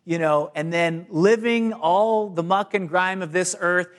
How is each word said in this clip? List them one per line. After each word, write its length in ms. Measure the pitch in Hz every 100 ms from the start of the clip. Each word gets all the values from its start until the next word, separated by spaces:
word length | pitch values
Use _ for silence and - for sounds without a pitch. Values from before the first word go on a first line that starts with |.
you 140 | - 165
know, 340 | 160 151 156
and 180 | 156 160
then 340 | 170 170 165 180
living 640 | 170 190 226 233 233 226
all 560 | 220 156 185 220 220 208
the 140 | 170
muck 320 | 170 196 202
and 140 | 202 180
grime 320 | 175 185 190
of 120 | 175
this 240 | 170 185 -
earth, 300 | 175 180 175